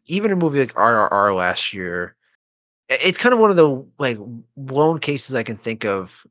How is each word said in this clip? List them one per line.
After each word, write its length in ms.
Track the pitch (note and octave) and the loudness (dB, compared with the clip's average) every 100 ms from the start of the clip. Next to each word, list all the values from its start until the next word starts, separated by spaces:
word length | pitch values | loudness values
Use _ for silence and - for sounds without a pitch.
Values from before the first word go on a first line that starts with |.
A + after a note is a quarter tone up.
| - | -6
even 260 | F3+ G#3+ | -2 0
a 40 | F#3 | 0
movie 220 | D#3+ C#3+ | 0 0
like 120 | A#2+ - | -2 2
R 180 | A2 A2+ | 2 4
R 140 | G#2 | 2
R 200 | G2+ G2+ | 2 2
last 400 | F#2+ F2+ F2+ - | 2 0 -2 -6
year, 420 | G2 F2+ F2 F2 _ _ _ _ _ _ _ - | -8 -8 -6 -8 _ _ _ _ _ _ _ -4
i-, 80 | C3 | 0
it's 140 | E3 F3 | 0 2
kind 160 | B3 | 2
of 60 | A#3+ | 4
one 100 | G#3+ | 4
of 60 | F3 | 6
the, 280 | D#3 C3 - - | 4 2 -8 -6
like, 180 | C3+ A2 G2+ A#2 - - | -4 -4 -10 -16 -18 -16
lone 440 | C3+ C3+ D#3 D#3+ | -6 0 0 0
cases 360 | - C#3+ - B2+ | -4 -6 -4 -6
I 80 | |
can 140 | A2+ G#2+ | -6 -8
think 260 | A#2 A2 | -8 -6
of 420 | G#2+ G2 F#2 - _ | -4 -4 -6 -16 _